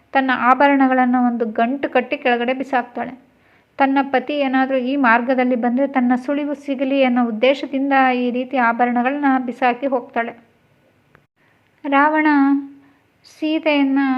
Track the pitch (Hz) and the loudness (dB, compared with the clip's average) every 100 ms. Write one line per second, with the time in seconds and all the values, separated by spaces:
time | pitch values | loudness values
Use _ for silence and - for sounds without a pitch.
0 | _ 269 262 247 240 262 285 277 262 262 | _ -2 0 0 2 4 4 4 2 2
1 | 254 254 247 233 226 220 233 277 294 254 | 2 2 0 -2 -4 -2 -2 -2 -2 -2
2 | 247 285 254 240 240 262 269 254 240 240 | -2 -4 -2 -2 -2 -4 -4 -4 -4 -10
3 | 240 - _ _ _ _ _ - 269 277 | -12 -14 _ _ _ _ _ -2 0 2
4 | 269 262 254 294 269 262 262 269 247 285 | 0 -2 -2 -2 0 0 0 -2 -2 0
5 | 240 233 240 254 247 247 240 247 277 269 | 2 2 2 0 0 0 0 0 0 0
6 | 247 247 277 285 294 285 - 262 269 277 | 0 0 -2 -4 -4 -6 -6 -4 0 2
7 | 254 240 233 214 254 285 277 269 277 269 | 2 2 -2 0 0 0 -2 -4 0 2
8 | 262 247 247 247 254 262 233 233 247 240 | 2 0 -2 -4 -4 0 0 2 0 0
9 | 247 294 277 262 247 233 247 240 277 254 | -2 0 0 0 -2 -2 0 0 -2 -4
10 | - 240 233 233 _ _ _ _ _ _ | -4 -6 -6 -10 _ _ _ _ _ _
11 | _ _ _ _ _ _ _ _ 294 277 | _ _ _ _ _ _ _ _ -2 2
12 | 302 311 302 285 277 277 277 - _ _ | 2 2 2 4 2 0 -2 -16 _ _
13 | _ _ - - 311 311 320 285 269 269 | _ _ -20 -8 -4 -2 0 2 2 0
14 | 277 | 0